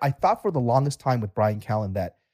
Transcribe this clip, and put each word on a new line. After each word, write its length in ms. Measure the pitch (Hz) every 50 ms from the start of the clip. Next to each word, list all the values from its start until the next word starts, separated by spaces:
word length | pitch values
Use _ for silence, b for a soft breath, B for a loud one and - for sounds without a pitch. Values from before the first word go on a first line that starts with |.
I 100 | - 139
thought 300 | 139 - - 185 214 -
for 100 | - 208
the 80 | 175 143
longest 400 | 123 120 117 131 139 143 139 -
time 220 | - 135 127 120
with 120 | 110 101 -
Brian 280 | - 107 107 104 104
Callen 320 | 104 - 110 107 107 98 95
that 240 | 101 92 87 - _ _ _